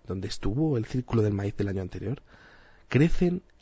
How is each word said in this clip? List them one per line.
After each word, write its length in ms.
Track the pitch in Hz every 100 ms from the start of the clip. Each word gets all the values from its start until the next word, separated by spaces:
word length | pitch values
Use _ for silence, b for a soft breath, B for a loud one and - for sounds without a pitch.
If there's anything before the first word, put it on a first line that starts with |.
| -
donde 220 | 92 104
estuvo 480 | - 107 120 156 123
el 80 |
círculo 380 | 107 131 - 113
del 100 | 104
maíz 240 | 101 101 -
del 120 | 101
año 120 | 95
anterior, 420 | 92 - 104 139 B B B B B B B
crecen 540 | 131 165 - 175 180 - _